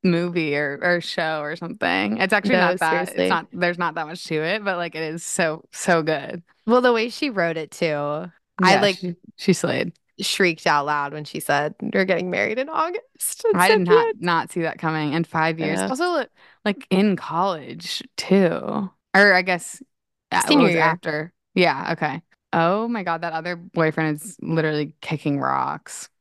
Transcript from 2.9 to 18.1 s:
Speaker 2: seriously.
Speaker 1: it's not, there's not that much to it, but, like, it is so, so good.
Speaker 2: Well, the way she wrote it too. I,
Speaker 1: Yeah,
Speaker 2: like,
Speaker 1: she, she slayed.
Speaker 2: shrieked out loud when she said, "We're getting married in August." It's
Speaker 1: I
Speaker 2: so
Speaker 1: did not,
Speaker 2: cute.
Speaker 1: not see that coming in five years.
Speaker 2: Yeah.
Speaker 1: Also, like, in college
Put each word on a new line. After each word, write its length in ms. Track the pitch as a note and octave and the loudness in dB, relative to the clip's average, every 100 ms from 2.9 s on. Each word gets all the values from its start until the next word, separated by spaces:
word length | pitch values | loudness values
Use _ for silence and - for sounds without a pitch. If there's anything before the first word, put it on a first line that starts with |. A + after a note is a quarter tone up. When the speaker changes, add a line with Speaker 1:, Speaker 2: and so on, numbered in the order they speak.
| E3 F3+ | 0 -2
Speaker 2:
seriously. 160 | - F#3 | -2 0
Speaker 1:
it's 40 | |
not, 180 | F3 - | 0 -4
there's 240 | F3 F3 F3 | -2 -2 0
not 180 | E3+ D#3+ | -4 -4
that 120 | D#3 | -10
much 160 | F3 - | -10 -6
to 100 | D#3 | -4
it, 280 | D#3 G#3+ G3+ | -2 -4 -4
but, 120 | F3+ | -4
like, 180 | E3+ D#3 | -6 -6
it 80 | D#3+ | -6
is 100 | E3 | -6
so, 400 | - - E3 D#3 - | -6 -2 -2 -2 -12
so 300 | - - E3+ | -6 2 2
good. 400 | D#3 D3+ - E3+ _ _ - | 2 -2 -4 -12 _ _ 2
Speaker 2:
Well, 140 | B3 | 4
the 120 | B3 | 6
way 160 | A3+ A#3 | 2 0
she 200 | - D4+ | -4 -4
wrote 280 | G3+ E3+ D#3+ | 0 -2 -2
it 140 | D#3 | -8
too. 140 | - E3+ | -4 -2
I, 400 | D3 D3 D3 F3 _ _ - | 0 -2 -4 -8 _ _ 2
Speaker 1:
Yeah, 200 | F#3 G3 | 6 6
Speaker 2:
like, 140 | G3+ F#3 | 4 0
Speaker 1:
she, 180 | F3+ E3+ - - | -8 -10 -18 -4
she 160 | - | 0
slayed. 400 | F3+ E3+ - E3+ - _ - | 2 2 -2 -4 -8 _ -8
Speaker 2:
shrieked 440 | G3+ - F#3 D#3+ E3+ | -6 2 2 2 2
out 200 | D3 C#3+ | 2 2
loud 260 | D3 C#3+ | -2 -4
when 140 | D3+ D3 | -8 -10
she 160 | D3+ | -10
said, 340 | - C#3+ D3+ - | 0 0 0 -6
"We're 240 | - G3 F#3+ | -4 -2 0
getting 240 | F3 F3+ | 0 0
married 280 | F3 G#3 A3 | -2 -2 -2
in 120 | C#4 | -4
August." 340 | D#4+ E4 F4+ - _ | -2 -2 -4 -12 _
It's 280 | - - A#4 | -8 -2 0
Speaker 1:
I 140 | C4+ F#3 | 4 4
Speaker 2:
so 100 | A4 | 4
Speaker 1:
did 80 | F3 | 6
not, 160 | A4 A#4 | 4 4
Speaker 2:
cute. 160 | G#4+ | -2
Speaker 1:
not 280 | F3 E3 B2+ | 0 0 0
see 100 | F3+ | -4
that 160 | E3 - | -4 -2
coming 320 | E3 D#3 D3+ | -2 -2 -2
in 140 | D#3+ E3 | -2 -2
five 340 | D#3+ D#3+ E3 | 0 0 0
years. 200 | D#3 E3 | -2 -2
Speaker 2:
Yeah. 100 | G3 | -2
Speaker 1:
Also, 360 | C4 F4 E4 - _ - _ | -2 0 -2 -4 _ -20 _
like, 240 | G#3+ G3+ - | -4 -4 0
in 280 | F#3 G#3 F3 | 2 4 2
college 840 | - E3 G3 E3 B2+ D#3 E3+ - - | -2 -2 0 -2 -8 -12 -8 -10 -10